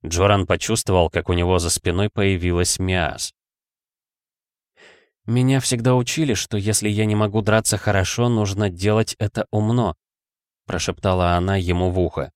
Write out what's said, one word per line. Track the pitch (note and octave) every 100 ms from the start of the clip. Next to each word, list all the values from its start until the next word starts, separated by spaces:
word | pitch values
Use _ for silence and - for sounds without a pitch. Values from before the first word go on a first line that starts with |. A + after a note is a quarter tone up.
Джоран | E2 E2+ G2 G2+ F2+
почувствовал, | F2 - A2+ - F#2 E2
как | - -
у |
него | F2 F2 F#2
за | E2+
спиной | - F#2 F2 G#2
появилась | - G2 F#2+ F2 F2 F2+ -
Миас. | F#2 F#2 D2+ B1+ - _ _ _ _ _ _ _ _ _ _ _ _ _ _ _ - - _ _
"Меня | - A#2+ B2+ C3+
всегда | - A#2+ A#2+
учили, | B2+ A#2+ - D3+
что | G2 - G#2
если | G2+ A2 G#2+
я | G#2 G#2+
не | G#2
могу | G#2+ G#2+
драться | G2+ A2 - G#2
хорошо, | - G2 F#2 - A#2+
нужно | A#2 G2+ G2 G2+
делать | F2 G2+ G#2+ A2+ -
это | G#2+ - -
умно", | G#2+ G#2+ A#2+ G#2+ - _ _ _ _ _ _ -
прошептала | F2+ - - G2+ F#2 F2
она | F2 F#2 G2
ему | F2 F2 F2+
в | F#2
ухо. | E2+ - -